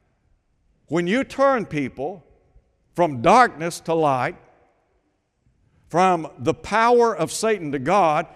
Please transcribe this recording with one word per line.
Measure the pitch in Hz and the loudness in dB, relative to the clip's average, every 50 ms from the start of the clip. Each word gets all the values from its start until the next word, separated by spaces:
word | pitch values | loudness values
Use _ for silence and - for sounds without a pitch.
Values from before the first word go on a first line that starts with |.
| _ _ _ _ _ _ _ _ _ _ _ _ _ _ _ _ _ | _ _ _ _ _ _ _ _ _ _ _ _ _ _ _ _ _
when | - 139 175 175 | -6 -4 -2 -2
you | 175 208 262 269 | 0 0 -2 -2
turn | 269 - - 269 277 269 240 180 | -4 -2 0 0 0 0 0 -4
people | - 156 147 139 120 - - 135 170 202 170 - _ _ _ _ _ _ _ _ _ _ _ _ _ _ | -6 -6 -6 -6 -6 -8 -10 -10 -10 -12 -14 -20 _ _ _ _ _ _ _ _ _ _ _ _ _ _
from | - 175 160 139 120 | -2 -2 -2 -2 0
darkness | 117 165 208 254 247 202 143 143 160 170 160 - | 2 4 6 6 4 4 0 -6 -8 -8 -8 -8
to | - - 165 | -6 -4 -2
light, | 165 156 147 135 123 123 160 175 - _ _ _ _ _ _ _ _ _ _ _ _ _ _ _ _ _ _ _ _ _ _ _ _ _ _ _ _ _ | 0 0 0 0 0 -2 -6 -8 -12 _ _ _ _ _ _ _ _ _ _ _ _ _ _ _ _ _ _ _ _ _ _ _ _ _ _ _ _ _
from | _ - 170 185 185 180 165 - - - | _ 0 2 2 2 2 0 -4 -8 -12
the | - 120 151 151 | -6 -4 -4 -4
power | - - - 302 330 226 240 247 240 233 226 202 | -4 -4 -2 0 2 4 4 4 4 4 2 0
of | - 160 147 | -2 -4 -6
Satan | - - 208 220 220 190 165 147 | -4 -2 -2 -2 -2 -2 -4 -6
to | 139 147 | -6 -4
God, | 123 156 185 208 180 160 151 160 170 - - | -2 0 2 4 4 2 2 0 -4 -6 -12